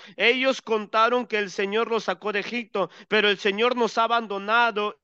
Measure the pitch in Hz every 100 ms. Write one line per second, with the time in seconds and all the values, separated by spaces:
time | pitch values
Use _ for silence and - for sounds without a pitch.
0 | - 175 214 254 262 247 - 220 202 220
1 | 233 247 214 214 202 185 196 214 226 226
2 | 196 180 208 202 - 233 226 208 175 -
3 | - 214 208 196 208 202 240 240 226 233
4 | 226 233 220 196 202 233 233 208 208 -